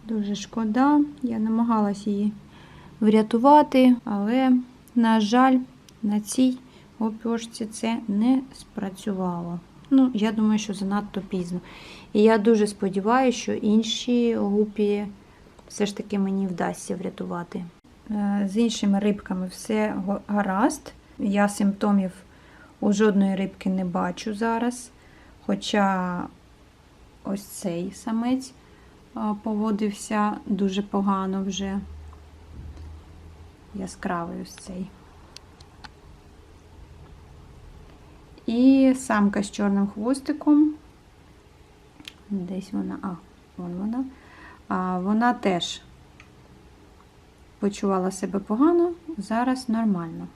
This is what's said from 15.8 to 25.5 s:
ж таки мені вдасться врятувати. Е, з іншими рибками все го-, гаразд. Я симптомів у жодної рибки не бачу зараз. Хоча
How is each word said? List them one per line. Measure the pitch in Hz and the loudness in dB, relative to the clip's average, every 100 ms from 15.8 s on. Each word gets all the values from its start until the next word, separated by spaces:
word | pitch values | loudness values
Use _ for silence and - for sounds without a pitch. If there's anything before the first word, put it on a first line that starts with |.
ж | 202 202 | -4 -4
таки | 214 208 | -6 -2
мені | 196 196 196 | 0 -2 -4
вдасться | 170 180 180 - | -4 -6 -6 -8
врятувати. | 185 185 - 185 175 175 - 170 - - - - | -6 -8 -8 -8 -8 -8 -10 -12 -18 -20 -20 -8
Е, | 208 202 202 196 | -4 0 0 0
з | 208 | 0
іншими | 233 - 202 196 | 0 2 2 2
рибками | 202 202 - 185 185 | 2 -2 -6 -6 -6
все | - - 214 214 196 | -10 -4 -2 -2 -2
го-, | 190 202 - | -4 -6 -2
гаразд. | 208 196 190 277 - - - _ - | -2 0 0 0 -2 -14 -20 _ -6
Я | 202 202 202 | -2 2 2
симптомів | 208 202 196 208 202 185 - - - - - - - | 2 0 2 2 2 0 -6 -20 -20 -20 -20 -20 -4
у | 208 | 0
жодної | 196 214 196 196 | 4 4 4 2
рибки | 190 190 - 190 | 0 -4 -4 -4
не | 190 | -2
бачу | 180 180 180 180 220 | -2 -2 -4 -4 -8
зараз. | 208 226 226 240 240 - - - - - - | -4 -2 0 -2 -4 -16 -20 -20 -20 -20 -12
Хоча | - | -4